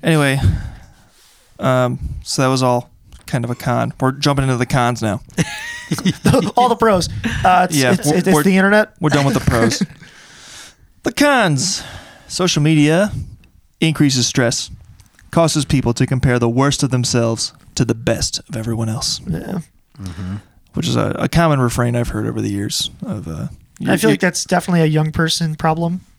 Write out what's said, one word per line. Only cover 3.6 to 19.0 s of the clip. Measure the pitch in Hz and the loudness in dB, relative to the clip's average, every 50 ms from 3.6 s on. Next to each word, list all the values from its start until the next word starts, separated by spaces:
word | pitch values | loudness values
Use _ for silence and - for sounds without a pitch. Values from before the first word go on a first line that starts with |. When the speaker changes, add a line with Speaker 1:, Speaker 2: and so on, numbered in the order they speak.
| - 131 120 123 117 120 - - | -4 -2 -2 -2 -2 -4 -4 0
Speaker 1:
We're | 135 131 | 0 0
jumping | 131 139 143 151 143 135 135 | 0 0 0 0 2 2 2
into | 135 127 117 | 0 0 0
the | 123 | 0
cons | - - 135 120 117 120 113 | 0 0 0 0 0 -2 -2
now. | 117 110 98 120 - - - - | -4 -4 -4 -4 -8 -10 -4 -4
Speaker 2:
<laughs> | - 807 831 855 880 960 960 988 - - - - - 190 - - - - - 277 190 202 - | -4 -4 -4 -12 -12 -12 -12 -12 -8 -6 -6 -2 -2 -2 -4 0 2 2 4 4 2 2 2
All | - 247 247 | 2 2 2
the | 240 240 | 2 2
pros. | 240 226 202 180 160 - - - - 226 - - - | 4 2 4 2 0 -2 -6 -6 -6 -4 -4 0 2
Uh, | 190 185 175 180 180 | 4 4 4 4 2
it's, | 165 143 | 2 2
Speaker 1:
Yeah, | 131 127 190 | 2 2 2
Speaker 2:
it's, | 180 - 147 | 2 2 2
Speaker 1:
we're, | 156 180 | 2 2
Speaker 2:
it's, | 175 185 | 2 4
it's | 185 | 4
Speaker 1:
we're, | 151 143 | 4 4
Speaker 2:
the | 190 185 190 | 4 4 4
internet. | 190 196 208 214 214 - _ - | 4 4 4 4 2 0 _ -2
Speaker 1:
we're | 175 156 | -2 2
done | 143 147 143 | 2 4 2
with | 139 - | 2 2
the | - - - | 2 0 2
pros. | - 117 117 - - - 190 - | 2 4 2 2 2 0 -4 -6
Speaker 2:
<laughs> | - - - - - - - - - - - - - - - - - _ _ _ _ _ _ | -6 -20 -20 -20 -20 -20 -20 -20 -20 -20 -20 -20 -20 -20 -20 -20 -20 _ _ _ _ _ _
Speaker 1:
The | 240 233 | -6 0
cons. | - 285 294 285 254 214 175 147 131 - 175 - - - - - - - - - - - - | 2 2 4 4 4 4 2 2 0 0 -2 -4 -6 -10 -12 -16 -18 -18 -20 -20 -20 -18 -12
Social | - - 180 180 - 156 | -4 -2 0 0 2 2
media | 147 151 160 151 147 147 156 175 202 208 - - - - - - - _ _ - _ _ _ _ | 2 4 4 4 4 4 4 2 2 0 -2 -6 -10 -10 -14 -20 -20 _ _ -20 _ _ _ _
increases | - 160 151 - 151 143 131 127 117 - | 0 0 2 2 2 2 2 2 -2 0
stress, | - - 127 117 - - - - - - - - - - - _ _ - - - | 0 0 0 0 0 -4 -8 -10 -14 -20 -20 -20 -20 -20 -20 _ _ -20 -20 -2
causes | - 170 165 156 - 156 139 | 0 2 2 2 2 -2 -2
people | - - 135 - 117 120 | 0 0 0 2 0 0
to | - 135 | 0 0
compare | - 135 127 - 135 123 123 | 0 0 0 2 2 2 2
the | 117 117 | 2 2
worst | 117 127 135 143 139 - - | 2 2 2 2 2 0 -2
of | 135 | 0
themselves | 127 127 123 - - 123 117 117 113 110 - - - - - - - | 0 0 -2 0 0 0 0 0 -2 -4 -6 -10 -10 -16 -20 -12 -4
to | - 131 | -2 0
the | 113 113 | 0 0
best | 113 117 - 117 110 - - - - - _ | -2 0 -2 -2 -2 -2 -6 -6 -8 -10 _
of | - 110 | -10 -8
everyone | 110 117 113 110 113 110 | -6 -6 -4 -4 -4 -4
else. | 110 - | -4 -6